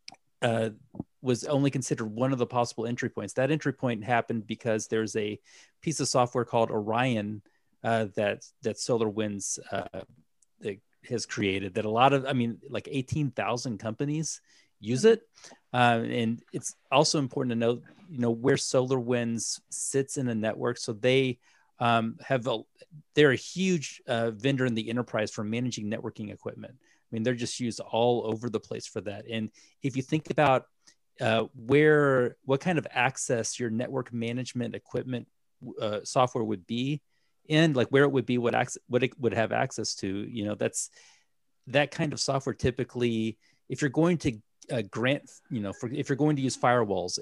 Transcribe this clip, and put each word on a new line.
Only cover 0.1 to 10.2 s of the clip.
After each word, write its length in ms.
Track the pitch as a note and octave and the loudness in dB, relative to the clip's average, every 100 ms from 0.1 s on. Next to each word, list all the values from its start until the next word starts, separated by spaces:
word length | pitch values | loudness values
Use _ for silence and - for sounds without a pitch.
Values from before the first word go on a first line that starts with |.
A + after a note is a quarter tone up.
| - _ - | -20 _ -4
uh, 280 | B2 A2+ A2 G#2+ _ - - _ | 0 0 -2 -6 _ -14 -14 _
was 220 | B2+ A#2+ | -2 -2
only 260 | - C#3 C#3 | 0 0 2
considered 360 | C3+ - A#2 A2 | 0 -2 -4 -4
one 260 | G#2+ C3 | -2 0
of 80 | B2+ | 0
the 80 | A#2+ | 0
possible 380 | B2 A#2+ - A2+ | 0 0 -2 -6
entry 240 | A#2+ A#2+ | -4 -4
points. 240 | - G2+ | -6 -6
That 180 | - C3+ | 0 0
entry 220 | D#3 D3 | 2 -2
point 320 | - B2+ A2+ G#2+ | -2 -2 -2 0
happened 420 | A#2 - A#2 G#2+ | 0 0 -4 -6
because 400 | A2 A#2 A2 - | -6 -2 -2 0
there's 300 | A2 G#2+ A2 | -2 -2 -2
a 200 | G#2+ G#2+ _ - - _ | -4 -6 _ -20 -20 _
piece 180 | E3+ D3+ | -4 -2
of 80 | C3+ | 0
software 380 | C3 B2 B2+ A#2 | 2 2 0 0
called 260 | A#2 G#2+ | 0 0
Orion, 680 | A2 G#2 A2+ C3 A2+ G#2 G#2+ - _ _ _ | 0 0 0 2 0 -2 -8 -14 _ _ _
uh, 220 | A#2 A#2 G#2 A2 | 0 0 0 0
that, 280 | G#2 G#2 - _ | -2 -2 -10 _
that 160 | A2+ G#2 | -6 -4
SolarWinds, 800 | - A#2 A2 G#2 G#2+ G2+ - - - | 0 0 0 0 -4 -4 -6 -8 -6
uh, 300 | G2 F#2 F#2 - _ | -8 -6 -10 -16 _